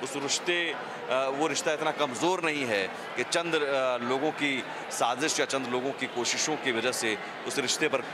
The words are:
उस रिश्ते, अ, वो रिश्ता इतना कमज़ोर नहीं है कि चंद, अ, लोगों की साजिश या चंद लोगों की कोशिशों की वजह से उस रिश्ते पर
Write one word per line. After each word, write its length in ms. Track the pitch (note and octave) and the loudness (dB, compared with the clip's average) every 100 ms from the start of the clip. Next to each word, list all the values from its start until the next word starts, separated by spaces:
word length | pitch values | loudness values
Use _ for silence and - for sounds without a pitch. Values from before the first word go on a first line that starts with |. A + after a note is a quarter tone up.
उस 120 | B2+ C#3 | -6 -4
रिश्ते, 560 | C#3 - - F3 E3+ | -2 -2 0 0 0
अ, 60 | C3+ - - - | -4 -8 -8 0
वो 360 | C3 C3+ C#3 D#3 | 2 2 2 0
रिश्ता 240 | C#3 E3 | 2 0
इतना 200 | D3 D#3 | 2 0
कमज़ोर 520 | D3 D3 A#2+ D#3+ F#3 | 2 0 2 2 2
नहीं 220 | E3 D3 B2+ | 2 0 2
है 220 | G#2 F#2+ | 2 2
कि 360 | - - - | -4 -8 -4
चंद, 320 | D#3 F3 E3+ D#3+ | 0 0 2 2
अ, 420 | D3 C#3 C3 B2 | 2 2 2 2
लोगों 280 | A#2+ C3 D3+ | 0 2 0
की 320 | D3+ D3 C3+ - - - | 0 0 0 -4 -8 -8
साजिश 480 | - B2 B2 D3+ D3 | 0 2 2 0 2
या 60 | C3+ | 2
चंद 220 | C#3 B2 | 0 0
लोगों 240 | B2+ C3 | -2 -2
की 140 | C3 B2 | -4 -4
कोशिशों 500 | A#2+ A#2 B2 - D3+ | -2 0 0 0 0
की 160 | C3+ | 0
वजह 200 | A#2 A#2 | 2 0
से 260 | B2 A#2 G#2 - - - | 0 0 -2 -4 -8 -4
उस 100 | C3 | -2
रिश्ते 300 | B2 - D#3 | 0 0 2
पर 140 | C3 A#2 | 0 -2